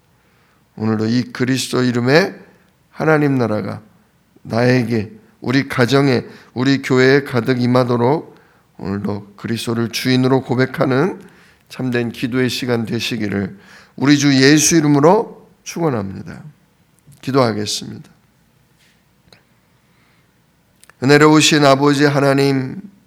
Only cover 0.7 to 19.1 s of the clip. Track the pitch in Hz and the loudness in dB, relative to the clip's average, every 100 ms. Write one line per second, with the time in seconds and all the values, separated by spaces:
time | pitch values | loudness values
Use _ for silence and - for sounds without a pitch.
0.7 | - 110 110 110 123 107 - 123 131 - | -8 -4 -2 -2 -2 -4 -4 -2 -2 -2
1.7 | 127 127 120 123 156 196 - - _ _ | -2 -2 -2 2 2 2 -6 -20 _ _
2.7 | _ _ - 156 151 147 135 113 107 104 | _ _ -6 0 0 0 0 -2 -4 -8
3.7 | 107 - _ _ _ _ _ - 110 123 | -12 -16 _ _ _ _ _ -6 0 2
4.7 | 127 110 117 101 - _ _ 123 135 135 | 2 0 -4 -6 -12 _ _ -4 -2 -2
5.7 | - 117 139 139 113 - - - 113 131 | 0 2 2 2 0 -4 -16 -14 -4 -2
6.7 | 135 135 127 131 139 143 123 117 123 120 | 0 0 2 4 4 0 -4 -2 -2 0
7.7 | 127 123 120 120 160 - - _ _ _ | 0 0 0 0 -2 -6 -20 _ _ _
8.7 | - 92 101 104 104 101 - 104 113 - | -14 -8 -8 -6 -8 -12 -14 -8 -6 -4
9.7 | 113 113 - 127 127 127 131 - 123 127 | -4 -4 -4 -2 0 2 0 0 -2 -2
10.7 | - 139 127 185 - - _ _ _ _ | -2 -2 0 -2 -4 -16 _ _ _ _
11.7 | - 127 120 117 117 123 127 127 - 123 | -10 -4 -4 -4 -6 -4 -2 -2 -4 -4
12.7 | 117 110 113 - 117 104 101 95 - - | -4 -4 -6 -6 -6 -4 -4 -6 -10 -20
13.7 | - - - 135 147 143 131 135 151 - | -20 -20 -4 2 2 4 4 6 4 4
14.7 | 165 147 143 147 214 226 - _ _ - | 2 2 4 4 4 0 -10 _ _ -14
15.7 | 175 165 117 95 95 - 80 151 - _ | -6 -4 -4 -6 -12 -16 -18 -20 -20 _
16.7 | _ _ _ _ - - 135 120 104 104 | _ _ _ _ -16 -2 2 2 0 -6
17.7 | - - 110 - _ _ _ _ _ _ | -8 -10 -16 -20 _ _ _ _ _ _
18.7 | _ _ _ _ | _ _ _ _